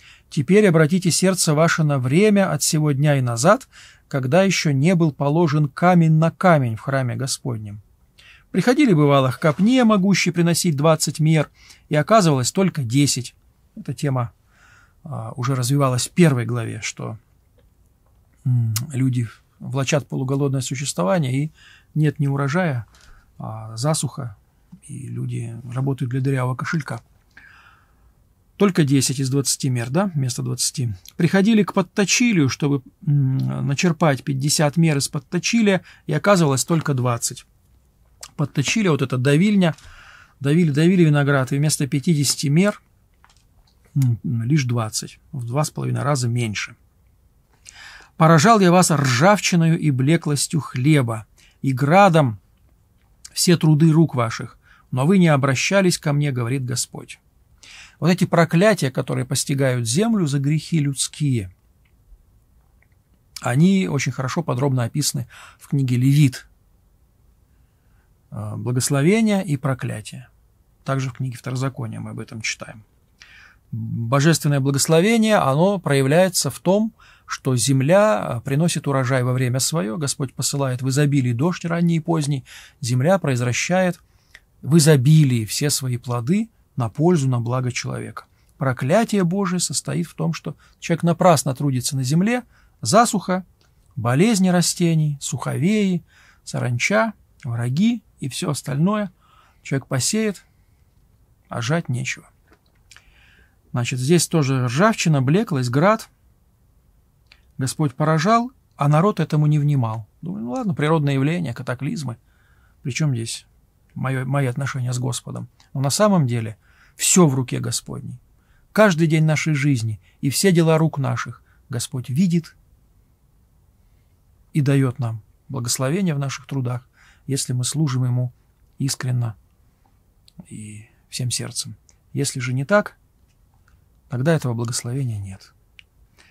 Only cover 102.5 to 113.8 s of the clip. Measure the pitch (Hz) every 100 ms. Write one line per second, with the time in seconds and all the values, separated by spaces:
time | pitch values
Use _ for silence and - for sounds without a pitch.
102.5 | _ _ _ _ - _ _ _ _ _
103.5 | _ _ 127 120 127 131 170 - 170 131
104.5 | 135 123 127 214 214 175 147 127 180 226
105.5 | 143 123 131 185 220 - _ _ _ _
106.5 | _ _ _ _ _ _ _ _ _ _
107.5 | - 127 - 151 - 156 160 175 233 240
108.5 | - _ - 147 151 202 - 156 151 151
109.5 | 151 143 143 113 113 107 _ 165 202 233
110.5 | 254 220 - 151 160 143 135 139 175 151
111.5 | 120 127 127 143 - 131 113 _ _ _
112.5 | _ _ _ 143 117 151 120 113 - -
113.5 | _ _ _